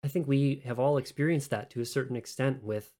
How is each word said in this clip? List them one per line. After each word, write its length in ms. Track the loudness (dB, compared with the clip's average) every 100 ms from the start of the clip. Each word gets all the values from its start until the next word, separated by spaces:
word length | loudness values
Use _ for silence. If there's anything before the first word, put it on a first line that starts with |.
I 40 | -2
think 200 | -2 2
we 340 | 4 4 0 -4
have 140 | 0
all 180 | 4 2
experienced 520 | 0 0 2 2 0
that 200 | -4 -4
to 100 | -6
a 40 | -2
certain 300 | -2 -2 -6
extent 480 | -8 -2 0 0
with 300 | -4 -6 -6 _